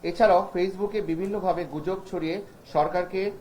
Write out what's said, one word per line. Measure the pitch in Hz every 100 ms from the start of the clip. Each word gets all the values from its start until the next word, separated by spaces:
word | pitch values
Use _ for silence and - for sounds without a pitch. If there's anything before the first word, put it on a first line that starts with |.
এছাড়াও | 165 170 214 180 190
ফেসবুকে | 180 190 190 202 214
বিভিন্নভাবে | 160 165 190 208 185 170
গুজব | 165 147 147 190 -
ছড়িয়ে | 180 160 185 - - -
সরকারকে | 156 151 - - 190 196 202